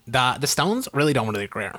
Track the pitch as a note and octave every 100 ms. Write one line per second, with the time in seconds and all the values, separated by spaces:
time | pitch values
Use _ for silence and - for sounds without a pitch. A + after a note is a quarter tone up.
0 | - C3 B2+ B2 C#3 - E3+ A#3+ - C#3+
1 | D3+ C3 A2 G#2 G2+ G#2 G2